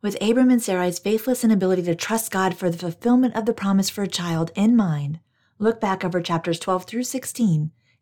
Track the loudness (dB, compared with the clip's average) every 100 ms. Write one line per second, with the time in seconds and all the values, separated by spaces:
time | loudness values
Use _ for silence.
0 | -4 -2 0 4 6 4 2 0 0 -2
1 | -2 -2 0 0 2 4 4 0 0 -2
2 | -2 -4 -2 0 0 0 -4 -4 -6 -4
3 | 2 4 2 0 -4 -2 0 2 0 -2
4 | -6 -4 -4 -2 -2 0 4 4 2 0
5 | -4 -8 _ _ _ _ -2 0 -2 -2
6 | -2 -4 -2 -2 -2 -4 -2 -4 -2 -8
7 | -6 -6 -8 -2 0 2 -2 _ _ _